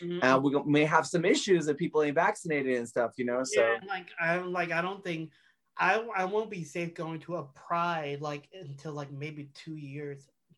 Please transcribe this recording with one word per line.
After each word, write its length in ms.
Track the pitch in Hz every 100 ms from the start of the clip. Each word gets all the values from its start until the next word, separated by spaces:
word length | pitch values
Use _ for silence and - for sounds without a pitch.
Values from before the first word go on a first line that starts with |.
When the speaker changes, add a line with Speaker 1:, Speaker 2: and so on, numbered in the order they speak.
Speaker 1:
Mm-hmm. 200 | 175 175
Speaker 2:
Uh, 160 | 127 131
we 200 | 139 139 143
may 140 | 147
have 220 | 151 165 156
some 180 | 170
issues 420 | 175 294 - 180 151
if 80 | 147
people 240 | 170 151
ain't 120 | 151
vaccinated 640 | 143 185 208 175 147 131 123
and 120 | 117
stuff, 240 | - 113 -
you 60 |
know? 180 | 123 123
So 160 | 131 123
Speaker 1:
Yeah, 180 | 113 113 -
like, 240 | 185 175 -
I, 180 | 165 175
like, 320 | 180 180 170
I 80 | 165
don't 200 | 180 196
think, 260 | 190 160 160 - _ _ _ -
I, 200 | 175 214 233
I 100 | 196 185
won't 240 | 208 220
be 140 | 196
safe 300 | 156 180 170
going 260 | 170 160 160
to 160 | 160 170
a 80 |
Pride, 760 | 139 - - 170 175 165 147 143
like, 280 | 147 147 143
until, 400 | 190 147 139 160
like, 180 | 147 139
maybe 380 | 139 151 151 143
two 220 | - - 156
years 520 | 143 143 147 139 - _ _